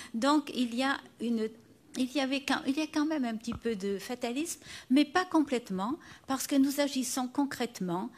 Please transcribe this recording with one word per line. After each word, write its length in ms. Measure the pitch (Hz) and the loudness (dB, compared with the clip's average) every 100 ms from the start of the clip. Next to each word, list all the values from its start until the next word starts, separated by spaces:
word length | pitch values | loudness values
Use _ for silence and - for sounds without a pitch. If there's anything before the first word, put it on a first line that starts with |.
| - | -8
Donc, 380 | 226 269 302 285 | 0 4 4 2
il 220 | - 247 233 | -2 -2 0
y 80 | |
a 120 | 269 277 - - | 0 0 -6 -6
une, 280 | 233 226 220 226 - - _ - | -2 0 -2 -6 -20 -20 _ -4
il 160 | 254 | -2
y 80 | 294 | 0
avait 220 | 262 269 | 0 0
quand, 180 | 277 269 - | 0 0 0
il 80 | 277 | -2
y 60 | |
a 40 | 302 | 0
quand 180 | 311 | 0
même 200 | 302 311 | 0 0
un 100 | 240 | -2
petit 180 | 220 - | -4 -6
peu 220 | - 233 | -4 -2
de 240 | 214 202 196 | -2 -2 -4
fatalisme, 640 | - 247 233 247 339 - - - - | -6 -6 -4 -4 -4 -6 -12 -10 2
mais 140 | 254 | 4
pas 200 | 294 359 | 6 2
complètement, 720 | 370 330 277 240 233 185 208 330 - - - | 4 4 4 0 -2 -4 -2 -6 -10 -14 -6
parce 180 | 269 - | -4 2
que 80 | |
nous 240 | 285 269 277 | 4 4 4
agissons 480 | 285 269 240 269 254 | 0 0 -2 -2 -2
concrètement. 840 | 269 277 - 233 - 180 170 220 | 0 -2 0 -4 -4 -4 -2 -4